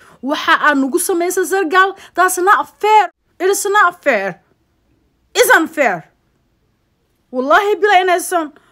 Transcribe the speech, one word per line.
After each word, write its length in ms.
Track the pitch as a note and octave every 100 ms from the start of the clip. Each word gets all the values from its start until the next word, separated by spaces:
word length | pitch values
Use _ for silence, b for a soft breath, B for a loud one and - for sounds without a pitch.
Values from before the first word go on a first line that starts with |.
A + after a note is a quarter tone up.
| b b
Waxa 320 | B3+ D4+ - D#4
aan 240 | D4 C#4+
nagu 200 | C4+ D4
samaysa 440 | - F4+ F4 F4+
sargaal, 540 | F4+ F#4+ E4+ F#4 F#4+ F#4 B
that's 260 | - F4 -
not 260 | F4+ G4+ D4 -
fair. 320 | G#4 G#4+ F4 _ _ -
It 100 | F#4
is 160 | G4+ G#4
not 360 | G4+ F4+ F4
fair. 380 | D4 A3 G3 F3 _ _ _ _ _ _ _ _ _ -
Isn't 320 | A#4 G4+ D#4+
fair. 400 | - B3+ F3 - _ _ _ _ _ _ _ _ _ _ _ _
Wallahi 420 | B3+ C4 E4+ G4+ G#4
bila 240 | G#4 F#4
inaysan, 540 | F#4 F4 - F4+ D4+ - b